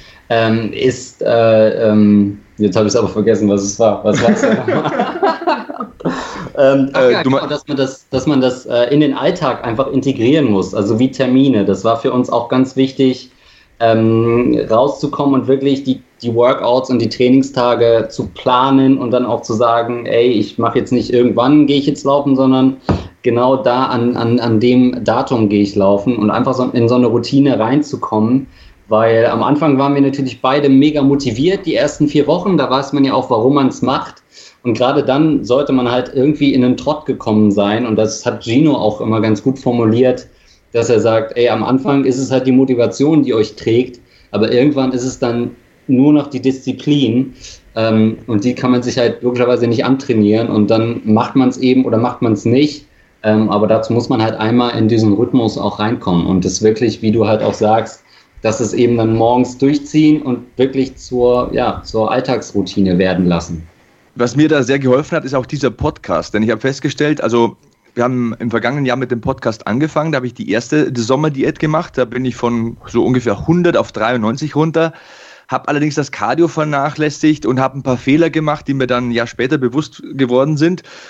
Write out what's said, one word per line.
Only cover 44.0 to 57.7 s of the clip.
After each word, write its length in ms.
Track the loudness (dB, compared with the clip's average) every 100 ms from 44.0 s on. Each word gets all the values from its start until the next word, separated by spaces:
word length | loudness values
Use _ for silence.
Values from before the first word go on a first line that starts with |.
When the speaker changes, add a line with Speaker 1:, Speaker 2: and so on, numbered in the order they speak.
| _ _ _
Speaker 1:
aber 180 | -4 0
irgendwann 400 | 2 2 2 -2
ist 120 | -2
es 140 | -6 -4
dann 320 | -4 -4 -6 -10 _ _ -2
nur 260 | 2 4
noch 160 | 4 0
die 120 | -4
Disziplin. 960 | -2 -2 -4 -6 0 0 2 0 -2 -8 -20 -20 _ -4
Ähm, 420 | 0 2 2 0 -4
und 180 | -2
die 100 | -2
kann 160 | -2 0
man 120 | 0
sich 160 | 0 0
halt 240 | 0 0
logischerweise 440 | -2 0 2 2 2
nicht 180 | 0
antrainieren. 640 | 0 0 0 2 4 2 0
Und 220 | 0 2
dann 300 | 2 0 -2
macht 320 | 0 0 2 2
man's 220 | 0 2
eben 260 | 2 2
oder 140 | 2 0
macht 240 | 0 -2
man's 220 | -2 0 2
nicht. 400 | 2 2 -2 -18 _ _ _
Ähm, 280 | 0 2 2
aber 160 | 2 2
dazu 260 | 2 0
muss 160 | -2 0
man 140 | 0
halt 120 | 0
einmal 420 | -2 0 2 0 0
in 120 | 2
diesen 260 | 2 2
Rhythmus 420 | 2 2 2 0 -2
auch 200 | -4 -4
reinkommen. 480 | -4 -4 -2 0 0
Und 180 | 0
das 180 | -2 0
wirklich, 400 | 0 2 -2 -2
wie 100 | -2
du 140 | 0 2
halt 160 | 0
auch 120 | -2
sagst, 480 | 0 0